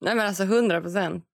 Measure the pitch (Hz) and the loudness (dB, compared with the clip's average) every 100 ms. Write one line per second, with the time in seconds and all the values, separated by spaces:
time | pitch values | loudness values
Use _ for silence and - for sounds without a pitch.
0 | - 226 208 185 190 226 233 170 175 185 | -2 0 0 0 2 2 2 0 -2 -2
1 | 175 175 - | -2 -4 -12